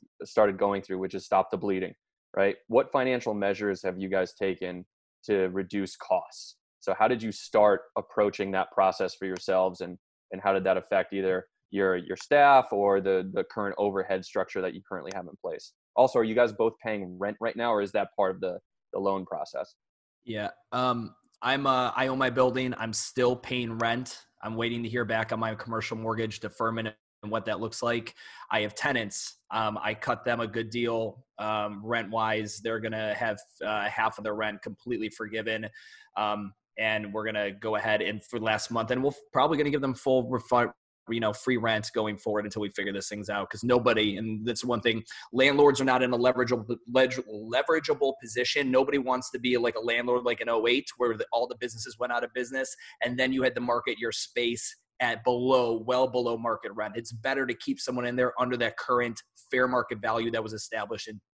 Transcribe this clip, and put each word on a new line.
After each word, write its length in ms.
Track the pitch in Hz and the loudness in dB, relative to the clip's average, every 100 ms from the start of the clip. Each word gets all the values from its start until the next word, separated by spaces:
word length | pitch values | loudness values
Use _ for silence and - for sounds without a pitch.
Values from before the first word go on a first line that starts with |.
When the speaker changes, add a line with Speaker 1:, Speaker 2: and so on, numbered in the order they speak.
| _ _ | _ _
Speaker 1:
started 320 | - - 107 95 | -2 4 4 4
going 260 | 101 98 | 0 0
through, 160 | - 95 | -4 -6
which 160 | 95 | -4
is 100 | 95 - | -6 2
stop 240 | 95 92 | 2 2
the 60 | 98 | -2
bleeding, 360 | 101 95 92 - _ _ _ - | -2 -2 -4 -8 _ _ _ 2
right? 200 | 98 - - | 2 2 2
What 240 | 120 - | 2 4
financial 420 | 139 127 123 120 | 0 2 0 -2
measures 480 | 104 101 101 104 92 | -2 0 0 -2 -2
have 160 | 95 92 | -4 -6
you 100 | 95 | -2
guys 260 | 95 90 | -2 -2
taken 520 | - 98 90 90 90 90 _ _ _ - | -2 -4 -2 -6 -8 -14 _ _ _ -2
to 240 | 101 92 | 0 2
reduce 460 | 92 90 101 95 - | -2 -4 -4 -4 -8
costs? 600 | - 92 - - - - _ _ | -2 -2 -2 -12 -18 -20 _ _
So 140 | - | -4
how 140 | 92 110 | 2 2
did 140 | 123 | 2
you 80 | 113 | -2
start 520 | 101 - 110 104 98 - - | -8 0 6 6 6 0 -8
approaching 520 | - - 104 - 98 | -4 0 0 0 -2
that 180 | 95 - | -2 0
process 420 | - 95 - 92 | 2 2 2 -2
for 120 | - 95 | -4 -6
yourselves, 560 | 92 - 92 92 90 | -4 0 2 2 0
and, 160 | 87 90 _ _ _ | -10 -10 _ _ _
and 80 | 95 | -2
how 140 | 101 | 2
did 100 | 98 | 2
that 140 | 95 92 | 4 2
affect 340 | - 98 92 | 2 0 0
either 340 | 98 95 92 - _ _ | 0 0 0 -4 _ _
your, 260 | 98 95 92 | 0 2 2
your 200 | 87 92 | -2 -8
staff 560 | - 143 143 135 127 | 2 6 8 8 6
or 300 | 104 101 98 | 2 4 4
the, 280 | 95 95 92 | 4 2 0
the 100 | 98 | -4
current 300 | 92 - 101 - | -4 -4 -4 0
overhead 480 | 104 98 92 95 | 0 0 -2 -4
structure 380 | 92 101 92 98 | -2 -4 -2 -4
that 100 | 92 | -4
you 80 | - - | -6 -10
currently 240 | 92 78 | -10 -8
have 120 | 95 87 | -10 -10
in 80 | - | -10
place? 300 | 90 78 - _ _ | -10 -10 -12 _ _
Also, 240 | - 131 127 | 4 6 6
are 60 | |
you 100 | 113 | 4
guys 200 | 110 120 | 4 4
both 180 | 107 113 - | 4 0 0
paying 360 | 113 104 92 90 | -4 -4 -6 -4
rent 180 | 101 104 | -6 -2
right 160 | 113 | -4
now, 160 | - 117 | -2 0
or 120 | 107 | 0
is 100 | 101 | 0
that 160 | 104 98 - | 0 -2 0
part 180 | 95 | 0
of 60 | 95 | 0
the, 180 | 92 90 - _ _ | -4 -6 -12 _ _
the 40 | 95 | -4
loan 280 | 98 98 90 | -2 -2 -4
process? 480 | 78 71 67 - _ _ _ _ _ | -8 -8 -8 -10 _ _ _ _ _
Speaker 2:
Yeah. 260 | - 107 104 - _ | -10 -6 -6 -10 _
Um, 420 | 120 127 120 110 - _ _ | 0 0 0 -4 -14 _ _
I'm, 240 | 123 139 135 | 0 2 2
uh, 260 | 131 123 | 2 2
I 140 | 123 131 | 0 0
own 100 | 131 | 0
my 120 | 131 | 2
building. 440 | 123 127 123 127 - | 4 4 2 -2 -2
I'm 160 | 113 | -4
still 420 | 107 - - 123 123 | -4 -4 2 2 2
paying 400 | - 123 117 113 | -2 -4 -4 -2
rent. 480 | 117 120 123 - - _ | 0 0 -4 -12 -20 _
I'm 140 | 107 113 | -8 -2
waiting 260 | 117 117 | -2 -2
to 60 | 113 | -2
hear 160 | 123 | -2
back 280 | 110 113 110 | 0 0 0
on 60 | 117 | -2
my 140 | 113 | -2
commercial 440 | 110 - 113 110 110 | -4 -6 -6 -4 -6
mortgage 420 | 113 110 110 107 | -4 -2 -4 -6
deferment 480 | 104 - 113 113 110 - _ _ | -12 -4 -2 -2 -4 -8 _ _
and 80 | 104 | -6
what 140 | 110 | -4
that 160 | 107 95 | -2 -2
looks 220 | 110 - | -4 -4
like. 320 | 117 120 113 - - - - | -2 -2 -4 -14 -20 -20 -4
I 100 | 110 | -2
have 140 | 104 | -2
tenants. 640 | - 147 127 104 - - - _ | -2 0 0 -2 -6 -10 -12 _
Um, 280 | 110 110 104 | -2 -2 -2
I 100 | 107 | -4
cut 320 | 110 - 113 | -2 -4 -2
them 160 | 123 117 | -2 -2
a 60 | 113 | -2
good 240 | 113 110 | -4 -4
deal, 540 | 117 117 113 110 - _ - | -2 0 0 -4 -8 _ -8
um, 440 | 107 107 104 101 | -4 -2 -4 -6
rent-wise. 760 | 110 117 104 110 110 110 107 104 | -2 -2 0 0 0 0 -2 -6
They're 180 | 113 113 | -4 -4
gonna 340 | 113 110 107 | -4 -4 -4
have, 240 | 104 117 107 - _ | -2 -2 -4 -10 _
uh, 240 | - 107 104 | -4 -2 -2
half 280 | - 110 - | 0 -2 -2
of 80 | |
their 100 | 107 | -4
rent 280 | 104 107 104 | -2 -4 -4
completely 480 | - 101 123 113 107 | -10 -10 -6 -4 -4
forgiven. 580 | - 107 110 107 110 107 - - - - 92 | -8 -8 -6 -4 -4 -6 -14 -20 -20 -10 -4
Um, 380 | 107 104 101 101 _ - | -2 -2 -6 -12 _ -4
and 340 | 110 107 104 | 0 0 -2
we're 140 | 104 107 | -6 -4
gonna 240 | 107 101 | -2 -4
go 260 | 98 110 107 | -4 -4 -2
ahead 240 | 110 107 | 2 2
and 240 | - 110 | 0 -4
for 140 | - 120 | -6 -4
last 300 | 110 107 - | 0 0 0
month, 200 | 117 113 | -4 0
and 120 | 127 | 0
we'll 100 | 135 | 0
f-, 60 | 139 - | -2 -4
probably 260 | 135 147 151 | 2 2 2
gonna 120 | 147 | 0
give 120 | 143 | 0
them 120 | 135 | -2
full 360 | 127 - 131 120 | -2 2 2 2
refu-, 420 | 123 - 120 120 - _ _ - | -2 2 2 2 -2 _ _ -6
you 100 | 113 | -2
know, 140 | 110 | 0
free 240 | 107 - 123 | 0 0 2
rent 320 | 113 110 107 | 2 0 0
going 220 | 117 107 101 | -2 -2 -2
forward 300 | 117 104 104 | -2 -2 -4
until 160 | 110 | -6
we 80 | 101 | -6
figure 220 | - 101 | -4 -4
this 180 | 98 - | -6 -6
things 180 | 104 101 | -8 -6
out. 220 | 101 95 | -4 -6
'Cause 140 | 104 | -4
nobody, 520 | 120 123 117 110 107 98 | 2 4 4 4 2 0
and 300 | 110 110 110 | -4 -4 -4
that's 180 | 107 | -4
one 160 | 123 120 | -2 0
thing, 240 | 117 113 - - - | 2 0 -4 -16 -4
landlords 480 | 120 135 143 147 135 | 2 4 8 6 6
are 60 | |
not 180 | 135 127 | 4 4
in 120 | 123 | 2
a 40 | 120 | 4
leverageable, 560 | 123 123 120 123 107 117 - | 2 2 2 0 -2 -8 0
leg-, 300 | 127 127 123 120 | 4 4 2 -8
leverageable 880 | 107 110 120 147 160 156 139 139 131 | -12 -2 0 2 0 0 0 0 0
position. 480 | 120 113 123 147 139 | -6 -2 0 0 2
Nobody 260 | 127 135 143 | 4 4 2
wants 340 | 127 127 - | 0 -2 -4
to 60 | 123 | -4
be 200 | 123 123 | 0 2
like 160 | 117 | 2
a 60 | 110 | 0
landlord 440 | 117 117 123 123 | -2 0 2 2
like 160 | 120 113 | 0 -2
in 80 | 117 | 0
oh 180 | 117 117 | 2 4
eight 220 | 131 - - | 2 0 -2
where 220 | 120 110 | 0 0
the, 80 | - | -2
all 140 | 117 123 | 0 0
the 100 | 117 | -2
businesses 420 | 123 113 123 110 | -8 -8 -12 -6
went 160 | 123 | -2
out 100 | 120 | -2
of 80 | 120 | -2
business, 420 | 123 123 135 131 - - - | -4 -4 -4 -4 -8 -18 -6
and 160 | 120 123 | -4 0
then 120 | 131 | 0
you 120 | 131 | 2
had 120 | 127 120 | 0 0
to 40 | |
market 380 | 120 120 120 107 | 0 0 0 -2
your 140 | 113 | -4
space 600 | - - - 120 117 - - _ - | -4 -4 -2 0 -2 -6 -12 _ -2
at 220 | 123 107 | -2 0
below, 580 | 117 123 127 131 120 113 110 | 0 2 4 4 4 0 0
well 200 | 127 131 | 2 2
below 300 | 123 120 117 | 2 0 -2
market 340 | 117 110 107 | -2 -4 -6
rent. 220 | 110 107 | -6 -6
It's 160 | 107 117 | -6 -10
better 360 | 113 135 135 127 | -6 -4 -2 -2
to 80 | |
keep 260 | 117 - 135 | -4 -6 -4
someone 240 | - 123 | -4 -4
in 120 | 120 123 | -2 2
there 180 | 123 117 | 0 2
under 200 | 123 123 | -2 0
that 180 | 113 - | 0 -2
current 420 | - 123 120 113 - _ - | 0 2 0 -4 -16 _ -2
fair 160 | 127 127 | 2 4
market 320 | 127 117 113 | 2 -2 -4
value 320 | 113 113 113 | -2 0 0
that 120 | 113 | -2
was 100 | 107 | -4
established 560 | 107 - 110 104 107 - | -8 -8 -6 -6 -6 -10
in 120 | 107 - | -14 -18